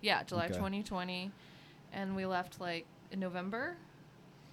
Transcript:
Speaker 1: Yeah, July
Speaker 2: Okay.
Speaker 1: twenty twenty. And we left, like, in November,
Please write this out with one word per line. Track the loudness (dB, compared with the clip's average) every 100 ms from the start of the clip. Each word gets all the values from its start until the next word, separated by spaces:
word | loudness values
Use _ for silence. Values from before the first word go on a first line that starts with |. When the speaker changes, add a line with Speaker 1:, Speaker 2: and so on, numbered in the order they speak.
Speaker 1:
Yeah, | 6 4
July | 4 2 4
Speaker 2:
Okay. | 4
Speaker 1:
twenty | 2 2
twenty. | 0 0 0 0 -4 -6 -14 -16 -18 -18 -8
And | -2 0 2
we | 4
left, | 4 2 -2
like, | 0 0 -2 -14 -6
in | 0
November, | 2 2 0 0 0 -2 -10 -18 -18 -18 -18 -18 -10